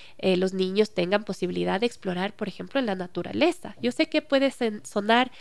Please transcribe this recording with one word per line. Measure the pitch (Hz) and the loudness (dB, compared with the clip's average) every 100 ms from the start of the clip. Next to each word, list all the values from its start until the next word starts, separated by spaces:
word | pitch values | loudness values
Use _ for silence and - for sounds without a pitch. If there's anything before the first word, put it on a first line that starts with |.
| - - | -20 -4
eh, | 190 180 | 0 2
los | 190 | 2
niños | 190 185 196 214 | 0 0 2 2
tengan | - 175 202 | 2 0 0
posibilidad | 214 190 180 180 175 185 | -2 -4 -4 -2 0 0
de | 240 | -2
explorar, | - 190 180 190 | -4 -6 -4 -4
por | - 208 | -6 -8
ejemplo, | - 180 277 | -8 -6 -2
en | 247 | -2
la | 190 | -4
naturaleza. | 175 - 185 190 311 - - - | -6 -4 -2 2 2 0 -8 -4
Yo | 233 | -4
sé | - 311 | 0 0
que | 311 | 0
puede | 302 277 269 | 2 2 2
sen-, | - 233 208 | 0 -4 -4
sonar | - 214 202 233 254 - | -6 -4 4 4 4 -4